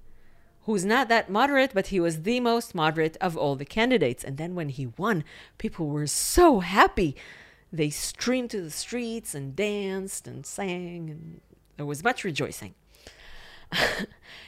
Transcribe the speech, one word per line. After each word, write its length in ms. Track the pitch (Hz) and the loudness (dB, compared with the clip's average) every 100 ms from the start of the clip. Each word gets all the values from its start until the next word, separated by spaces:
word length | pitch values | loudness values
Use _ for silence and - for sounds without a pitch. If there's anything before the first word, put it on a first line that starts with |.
| - - - - - _ | -20 -20 -20 -20 -20 _
who's 200 | - 208 | -2 0
not 240 | 190 240 240 | 4 2 4
that 220 | 226 - | 2 4
moderate, 420 | 202 285 269 262 | 2 4 4 4
but 140 | 196 185 | 2 0
he 120 | 196 | 2
was 220 | 170 160 | 2 0
the 180 | 180 247 | 0 2
most 340 | 240 233 - | 2 2 0
moderate 420 | 180 156 156 160 - | 0 2 4 0 0
of 160 | 185 165 | -2 0
all 180 | 143 135 | 0 0
the 80 | |
candidates. 600 | 143 220 240 240 131 117 | -2 2 4 4 4 0
And 120 | - 139 | -6 -8
then 160 | 170 | -6
when 140 | 180 147 | -6 -6
he 180 | 135 123 110 | -6 -8 -2
won, 260 | 208 180 - - - - | 0 0 -2 -12 -20 -8
people 300 | 220 - 151 | -8 -4 -4
were 200 | 147 147 | -2 -2
so 520 | - - - 349 214 | -2 2 6 8 6
happy. 560 | 175 202 381 - 160 - - - - _ _ | 4 6 6 4 0 -2 -14 -20 -20 _ _
They 160 | 160 151 | -2 -2
streamed 600 | - - - 233 254 240 | -2 -6 -4 0 0 0
to 100 | 208 | -6
the 100 | 160 | -6
streets 640 | - - 240 233 226 - | -8 -6 -6 -4 -6 -8
and 200 | 143 135 139 | -8 -6 -2
danced 680 | 208 208 196 190 190 - - | -2 -2 -2 -4 -6 -10 -10
and 180 | 123 | -12
sang, 640 | 139 - 196 180 175 175 160 | -10 -6 -6 -6 -8 -8 -10
and 300 | 151 165 170 - - _ - | -10 -14 -18 -20 -20 _ -10
there 100 | 147 | -6
was 180 | 147 | -2
much 200 | 220 254 | 0 0
rejoicing. 500 | 196 139 135 - 135 - _ - - - - - - - - | -2 -2 -4 -6 -14 -18 _ -20 -20 -20 -20 -18 -18 -20 -6
<laughs> 340 | - - - 208 - - - | 0 0 0 -8 -12 -20 -20